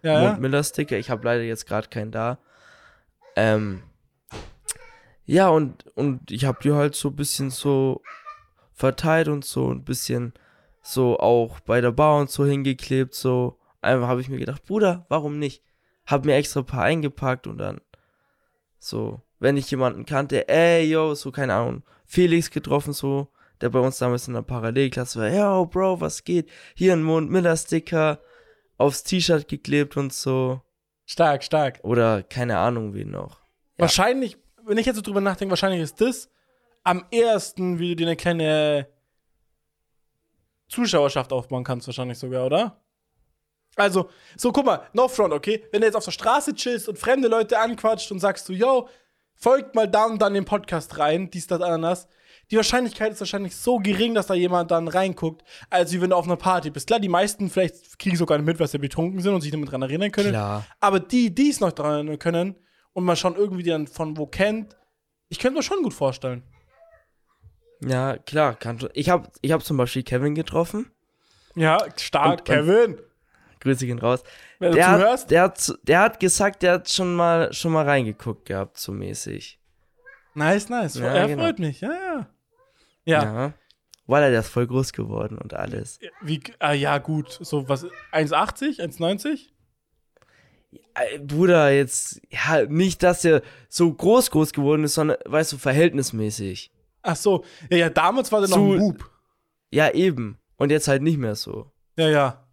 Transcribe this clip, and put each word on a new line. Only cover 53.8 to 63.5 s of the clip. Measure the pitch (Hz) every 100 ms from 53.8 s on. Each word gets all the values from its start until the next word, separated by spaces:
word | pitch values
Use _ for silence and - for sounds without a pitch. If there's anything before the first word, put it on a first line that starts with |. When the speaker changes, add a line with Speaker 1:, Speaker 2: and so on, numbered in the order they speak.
| 196 190 233
Speaker 1:
dass | 226 185
da |
jemand | 185 180 180 170
dann | 170 165
reinguckt, | 180 190 175 160 160 _ - -
als | 180 175
wie | 175
wenn | 180
du | 185
auf | 170
einer | 175
Party | 190 180 151
bist. | 147 -
Klar, | 226
die | 202
meisten | 175 208 208 196
vielleicht | - 180 - _ -
kriegen | 202 175
sogar | 165 151
nicht | 151
mit, | 165
was | 151
sie | 143
betrunken | 143 - 165 190
sind | 185
und | 190
sich | 147
damit | 151 143
dran | 135
erinnern | 131 156 202
können. | 208 202
Speaker 2:
Klar. | 139 101 104 104 _
Speaker 1:
Aber | 202 196
die, | 185 247 233
die | 170 285
es | 277
noch | 190
dran | - 151
erinnern | 147 151 151
können | 170 170 185 190 _ _ _
und | -
man | 180 170
schon | 185 175
irgendwie | 208